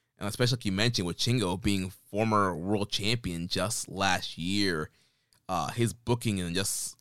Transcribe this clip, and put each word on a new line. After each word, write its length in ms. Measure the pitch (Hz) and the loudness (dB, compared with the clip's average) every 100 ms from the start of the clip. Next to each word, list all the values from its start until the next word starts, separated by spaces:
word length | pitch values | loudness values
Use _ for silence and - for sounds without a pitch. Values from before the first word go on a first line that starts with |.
| _ - | _ -10
And 100 | 101 | -8
especially 300 | - 123 120 | 0 0 0
like 80 | 104 | 0
you 60 | |
mentioned 340 | 95 117 117 87 | 2 2 2 -2
with 100 | 87 | 0
Shingo 420 | - 123 92 90 | 0 2 2 0
being 300 | 104 98 95 | 2 0 -2
former 640 | - - 101 113 104 98 | -8 -8 0 4 4 2
world 360 | 82 90 104 101 | 0 0 0 0
champion 580 | - 104 120 95 85 87 | -2 0 0 -2 -4 -2
just 400 | 95 90 - - | 0 0 -2 -6
last 500 | 90 98 90 - - | 0 2 2 -2 -6
year, 520 | 85 101 98 80 76 _ _ _ _ _ - | -2 2 2 0 -4 _ _ _ _ _ -4
uh, 220 | 90 71 | -2 -2
his 220 | 117 117 | 0 0
booking 460 | - - 120 117 98 | -2 -4 -2 0 -2
and 160 | 85 | -2
just, 400 | 87 98 - - - | -2 -2 -2 -6 -8